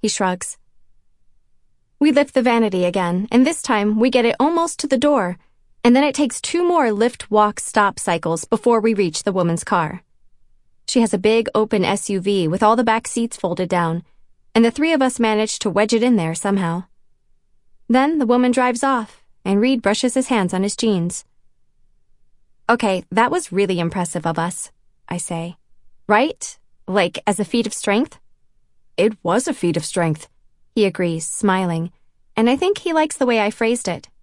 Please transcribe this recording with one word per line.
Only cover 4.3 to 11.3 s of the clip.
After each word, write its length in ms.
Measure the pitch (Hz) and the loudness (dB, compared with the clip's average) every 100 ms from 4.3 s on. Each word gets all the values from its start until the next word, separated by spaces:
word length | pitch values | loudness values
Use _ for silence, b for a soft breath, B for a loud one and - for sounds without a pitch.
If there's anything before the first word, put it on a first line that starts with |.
| - | 2
almost 360 | 285 339 330 - | 0 0 -2 -4
to 80 | 302 | -2
the 100 | 254 | 0
door, 400 | 294 285 180 180 _ _ _ _ 240 | 2 2 0 -6 _ _ _ _ 4
and 100 | 247 | 6
then 80 | |
it 120 | 294 277 | 4 0
takes 260 | 277 - | -2 -4
two 260 | - 339 349 | -4 0 2
more 240 | 339 247 | 2 2
lift, 400 | 208 233 - - | 2 0 -2 -2
walk, 300 | 214 208 208 | 2 2 0
stop 360 | - - 202 - | -4 0 0 0
cycles 460 | - 170 165 165 | -4 -2 -2 -4
before 380 | - 226 247 233 | -2 0 2 2
we 120 | 220 | 2
reach 300 | 208 185 156 | 0 -2 -2
the 80 | - | -4
woman's 320 | 190 175 170 | 0 0 -2
car. 400 | - 202 151 185 _ _ - _ _ _ _ _ - | -2 -2 -2 -6 _ _ -20 _ _ _ _ _ -2
She 140 | 254 | 0
has 140 | 226 | 2
a 40 | 202 | 2
big 300 | 208 | 2